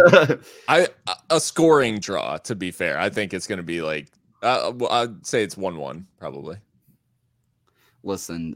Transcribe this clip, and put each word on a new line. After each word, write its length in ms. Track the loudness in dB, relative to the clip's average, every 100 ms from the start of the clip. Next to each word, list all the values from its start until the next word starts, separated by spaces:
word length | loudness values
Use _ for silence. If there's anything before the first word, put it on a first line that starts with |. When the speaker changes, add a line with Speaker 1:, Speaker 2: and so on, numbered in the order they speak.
| 10 8
Speaker 1:
<laughs> 440 | 6 0 -8 -12 0
Speaker 2:
I, 200 | 2 2 -2 -10 -10 -2
a 100 | 0
scoring 600 | 0 2 6 6 4 -2
draw, 380 | -6 -6 -4 -6
to 180 | -8 -8
be 140 | -8
fair. 280 | -4 -4 -2
I 100 | -2
think 240 | -2 -4
it's 140 | -6 -8
gonna 160 | -8
be 180 | -6 -6
like, 280 | -4 -6 -8 _ _ _
uh, 280 | -2 0 -2 -4
well, 160 | -2
I'd 340 | 0 -2 -6 -6
say 180 | -2
it's 140 | -2 -4
one 200 | -8 -6
one, 280 | -10 -12 -18 _
probably. 380 | -14 -12 -14 -16 -20 _ _ _ _ _ _ _ _ _ _ _ _ _
Speaker 1:
Listen, 520 | -10 -10 -8 -10 -10